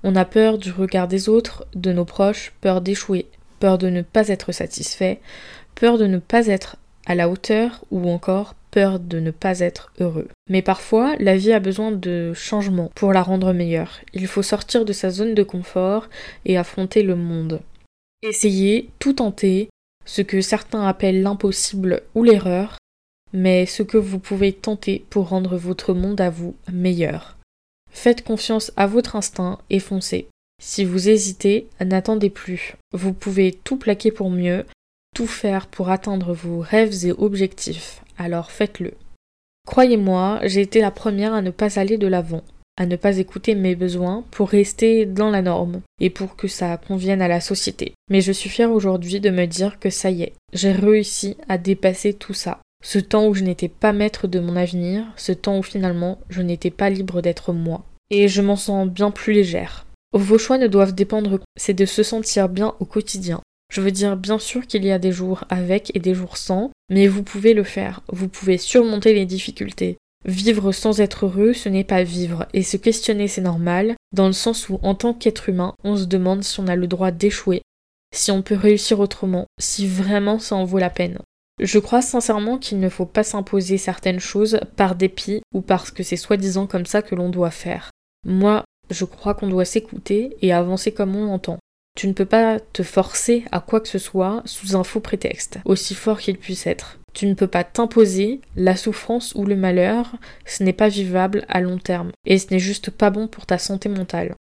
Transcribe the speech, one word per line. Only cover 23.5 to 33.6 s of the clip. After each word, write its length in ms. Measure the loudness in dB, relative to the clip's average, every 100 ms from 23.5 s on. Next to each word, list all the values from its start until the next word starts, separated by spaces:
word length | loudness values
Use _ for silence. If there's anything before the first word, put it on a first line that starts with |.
| 4 2
ce 160 | -2
que 160 | 2 2
vous 200 | 2 -6
pouvez 340 | -4 0 0
tenter 520 | 0 -6 -6 -4 -4 -2
pour 180 | -2 0
rendre 280 | 0 -2 -4
votre 360 | -4 -4 -2
monde 280 | 0 0 0
à 100 | 0
vous 240 | -2 -10 -10 -8
meilleur. 680 | -2 0 2 -2 -4 -10 -20 _ _ _ _ _
Faites 320 | 0 2 2
confiance 480 | 0 -6 -2 -2 -2 0
à 100 | 2
votre 300 | 2 0 -4
instinct 420 | -6 -4 -4 -4 -2
et 100 | -2
foncez. 480 | -2 -4 -4 -6 -6 _ _ _
Si 220 | -10 -2
vous 240 | 0 2 4
hésitez, 600 | 4 4 0 2 2 -2 -6
n'attendez 460 | 0 0 0 0 0
plus. 460 | -2 -10 -8 -10 -14 _
Vous 200 | -6 -4
pouvez 400 | -4 -4 2 2
tout 240 | 0